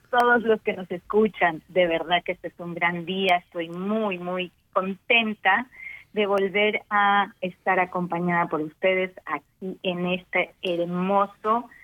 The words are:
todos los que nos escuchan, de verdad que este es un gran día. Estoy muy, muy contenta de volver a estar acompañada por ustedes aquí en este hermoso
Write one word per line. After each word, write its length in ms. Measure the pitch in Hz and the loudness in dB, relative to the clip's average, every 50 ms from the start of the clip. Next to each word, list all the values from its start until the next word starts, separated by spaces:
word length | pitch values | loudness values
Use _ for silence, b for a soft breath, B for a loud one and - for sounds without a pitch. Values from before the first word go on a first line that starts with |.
| - _ | -2 _
todos 320 | 254 247 247 240 240 233 208 | 2 2 4 6 4 4 4
los 180 | 220 220 214 | 4 2 2
que 120 | - 208 190 | 0 -4 -4
nos 180 | 190 180 - | -4 -6 -8
escuchan, 720 | 185 175 - - - 214 220 214 - - 185 170 160 156 - - | -8 -8 -6 0 2 4 4 2 2 2 0 0 0 -2 -8 -2
de 180 | 165 185 180 | 2 2 2
verdad 340 | 165 165 160 151 160 180 175 - | 4 2 0 0 0 0 0 0
que 100 | - 175 | -2 -8
este 160 | - - 170 | -8 -10 -12
es 40 | - - | -12 -10
un 160 | 175 175 170 | -10 -8 -4
gran 300 | 170 175 170 175 170 165 | -2 -2 -2 -2 -2 -4
día. 320 | 165 190 190 190 190 175 | -4 -4 0 2 2 2
Estoy 320 | 175 - _ - 175 165 165 | 2 0 _ -8 -8 -8 -6
muy, 500 | 170 180 190 202 214 220 220 202 185 175 | -6 -6 -4 -2 -2 -2 -2 -2 -4 -6
muy 320 | 175 175 185 185 185 175 _ _ _ _ - | -6 -6 -4 -6 -6 -8 _ _ _ _ -2
contenta 920 | 196 185 190 196 - _ - 240 233 226 214 208 - - 190 190 233 254 - B B B B B B B B | -2 -2 -2 -4 -6 _ 0 2 2 2 0 -2 -2 2 2 2 2 0 -4 B B B B B B B B
de 160 | - 208 208 | -2 -2 0
volver 560 | 196 202 196 196 190 175 208 208 214 208 - - - | 2 2 2 0 0 0 0 0 0 0 -2 -4 0
a 420 | 208 202 202 202 202 202 196 208 - _ | 2 2 4 4 4 2 2 0 -4 _
estar 380 | 185 180 - _ - 196 185 185 | -8 -8 -8 _ -2 0 2 2
acompañada 680 | 180 180 - 180 180 165 170 170 180 175 175 170 170 | 2 0 0 -4 -2 -2 -2 -2 0 0 2 0 0
por 140 | 165 170 151 | 0 -2 -4
ustedes 500 | 156 156 - _ - 185 185 185 185 190 - - - | -4 -4 -4 _ 0 0 2 0 -2 -4 -6 -12 -10
aquí 540 | 151 156 147 - _ _ - 196 185 180 - | -8 -8 -8 -10 _ _ -12 -10 -10 -8 -6
en 240 | - 185 175 175 180 | -6 -4 -4 -2 -2
este 480 | 180 180 180 - _ - 185 170 - - _ | -2 -2 -4 -4 _ -2 -2 -2 -4 -6 _
hermoso 1080 | - 190 170 170 175 175 180 180 185 190 202 196 202 202 - _ - 214 226 240 - - B B | -6 -4 -2 -2 -2 -2 -2 -2 0 2 2 2 2 0 -2 _ -2 0 0 0 -2 -6 B B